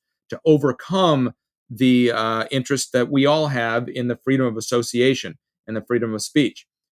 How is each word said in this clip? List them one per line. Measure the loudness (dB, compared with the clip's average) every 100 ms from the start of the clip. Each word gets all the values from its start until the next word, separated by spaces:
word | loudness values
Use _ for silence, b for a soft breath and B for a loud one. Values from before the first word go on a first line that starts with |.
| _ _ -16
to | -4 2
overcome | 4 2 -2 -4 0 2 2 0 -4 _ _ -12
the, | 0 4 4 4
uh, | 2 -2 -2 -2
interest | -4 -2 -4 -2
that | -2 0
we | 2 2
all | 2 0
have | -2 -2 -2 -4
in | -6 -4
the | -4
freedom | 0 0 0
of | -4
association | -4 -2 -2 0 2 0 -4 -14 _ _ -10
and | -8
the |
freedom | -2 -2 -2
of | -6
speech. | -2 0 0 -2 -20 _ _